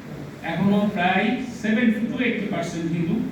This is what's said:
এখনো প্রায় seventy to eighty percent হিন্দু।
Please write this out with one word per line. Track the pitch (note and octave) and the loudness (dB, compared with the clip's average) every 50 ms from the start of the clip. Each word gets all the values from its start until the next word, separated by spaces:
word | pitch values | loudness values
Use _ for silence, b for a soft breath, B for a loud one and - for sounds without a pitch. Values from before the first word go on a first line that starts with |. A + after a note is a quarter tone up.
| - - - - - - - - - | -12 -12 -12 -12 -12 -12 -12 -8 -6
এখনো | - - - G3 G3+ G#3 G3+ G#3 - - | -4 -2 2 2 4 4 4 2 2 2
প্রায় | F3+ F3 F#3 F#3+ G#3+ A3 B3 B3+ - - - - - | 2 2 4 4 4 2 2 0 -2 -4 -6 -6 -4
seventy | G#3+ G#3+ A3 B3 A#3+ G#3+ G#3 G#3+ | 0 0 2 4 4 4 2 2
to | A#3 C#4 - - | 0 -2 -2 0
eighty | B3 A3+ G#3 G3 - - | 0 0 0 -2 -2 -2
percent | - - - E3+ E3 E3 E3 D#3+ D3+ | -2 -2 -2 -2 -4 -4 -2 -2 -2
হিন্দু। | D#3+ E3 E3 - - - - | 0 0 0 0 -2 -2 -4